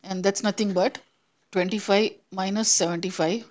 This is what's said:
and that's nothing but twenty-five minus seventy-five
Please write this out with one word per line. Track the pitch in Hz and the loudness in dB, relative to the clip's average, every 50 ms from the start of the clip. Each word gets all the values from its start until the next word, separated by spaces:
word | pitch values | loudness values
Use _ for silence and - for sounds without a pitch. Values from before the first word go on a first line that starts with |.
| - | -10
and | 190 190 185 175 | -8 -8 -2 0
that's | 196 202 - - | 0 0 2 0
nothing | 214 196 - 220 202 190 | -2 0 0 -2 0 2
but | 180 185 254 - - - _ _ _ _ _ _ _ _ _ | 2 2 2 0 -4 -20 _ _ _ _ _ _ _ _ _
twenty-five | - 190 180 190 220 208 190 - 196 202 226 233 - - _ _ - | -2 0 0 0 -2 -4 2 2 4 4 4 2 -2 -8 _ _ -6
minus | 190 190 196 196 214 220 208 | -6 -4 -2 -2 0 0 2
seventy-five | - - 180 165 175 170 175 185 185 - 165 160 185 233 226 - | 2 2 2 0 -2 -2 -4 -6 -2 0 0 0 0 -2 -6 -10